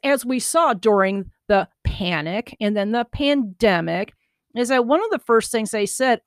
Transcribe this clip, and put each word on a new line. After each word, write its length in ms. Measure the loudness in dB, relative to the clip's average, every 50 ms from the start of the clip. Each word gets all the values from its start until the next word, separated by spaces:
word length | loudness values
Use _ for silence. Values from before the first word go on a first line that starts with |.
| -2
as 220 | 0 0 0 -2
we 140 | -2 -4 -4
saw 340 | -2 0 0 2 2 2 0
during 580 | 2 2 2 4 4 2 2 0 -4 -6 -10 -14 _ _ 2
the 180 | 2 2 2 -2 _ _ -6
panic 720 | -6 -4 -4 -4 -2 -2 -2 -4 -4 -4 -6 -6 -8 -6 -4
and 160 | -2 -2 0
then 180 | 0 -2 0 -2
the 120 | -2 -2
pandemic, 1080 | -4 -4 -2 0 0 0 0 -2 -4 -2 0 2 2 2 2 0 -2 -4 -4 -6 -8 -12 _ _ _ _ _ _ _ -4
is 140 | -4 0 2
that 180 | 2 2 2
one 160 | 2 2 0 0
of 80 | 0
the 80 | -4 -4
first 320 | 0 2 2 2 2 0
things 200 | -2 -4 -4 -2
they 140 | -2 -2 -2
said, 360 | -2 -2 0 0 0 0 2 _